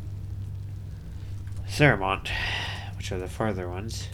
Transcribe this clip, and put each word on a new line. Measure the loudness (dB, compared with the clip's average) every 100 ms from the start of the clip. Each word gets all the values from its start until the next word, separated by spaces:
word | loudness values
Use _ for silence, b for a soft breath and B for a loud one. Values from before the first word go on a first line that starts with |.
| -6 -6 -6 -6 -6 -6 -6 -8 -8 B B B B B B -6 -2
Seremont, | 6 8 8 6 2 2 B B B B B B B
which | -2
are | -2
the | -2
further | 0 2 2 -2
ones. | -2 -4 -4 -6